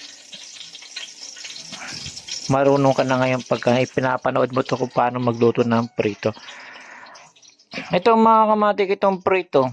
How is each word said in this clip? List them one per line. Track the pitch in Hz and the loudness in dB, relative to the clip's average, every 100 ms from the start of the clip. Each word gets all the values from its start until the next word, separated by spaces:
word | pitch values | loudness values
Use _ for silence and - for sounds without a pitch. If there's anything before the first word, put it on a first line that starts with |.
| - - - - - - - - - - - - - - - - - - - - - - - - - | -20 -20 -20 -20 -18 -20 -20 -20 -20 -16 -16 -16 -18 -18 -18 -16 -16 -16 -14 -14 -14 -14 -12 -10 -2
marunong | 135 139 139 139 | 0 2 4 2
ka | 131 | 2
na | 131 127 | 0 0
ngayon | 131 127 | 0 -2
pagka | - 120 - 123 | -2 -2 0 0
ipinapanood | 127 - 127 127 131 131 127 | 0 -2 -2 -2 -2 -2 0
mo | 127 | -2
to | - 127 | -2 -2
kung | 127 | -2
paano | - 123 123 | 0 0 0
magluto | 123 113 117 113 120 | -2 2 2 2 2
ng | 117 120 | 0 0
prito. | - 110 101 110 - - - - - - - - - - _ _ _ _ - - | -2 -4 -2 -4 -6 -10 -20 -20 -20 -20 -20 -20 -20 -20 _ _ _ _ -14 -6
Ito, | 180 226 | 0 2
mga | 226 226 220 214 | 4 6 6 4
kamatik, | 214 208 202 190 | 2 2 2 0
itong | 202 202 190 190 | 0 0 0 0
prito, | 190 180 143 127 | 0 2 0 0